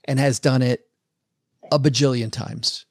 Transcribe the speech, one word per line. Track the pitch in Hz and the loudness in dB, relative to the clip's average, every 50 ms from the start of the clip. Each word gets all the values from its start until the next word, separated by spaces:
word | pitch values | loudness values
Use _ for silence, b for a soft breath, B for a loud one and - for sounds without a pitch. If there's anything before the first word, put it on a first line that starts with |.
| b | b
and | - 139 131 | -2 0 2
has | 139 139 123 - | 2 2 0 2
done | - 139 131 131 | 0 2 2 4
it | 127 123 127 - - _ _ _ _ _ _ _ _ _ _ _ _ _ _ _ - - | 2 2 0 -2 -4 _ _ _ _ _ _ _ _ _ _ _ _ _ _ _ -6 -2
a | 151 147 | -2 2
bajillion | 131 151 127 117 143 135 127 120 113 107 | 2 2 2 2 0 0 0 0 -4 -4
times. | - - - - - - 117 - - - - _ | -6 -8 -10 -10 -10 -6 -6 -6 -8 -8 -14 _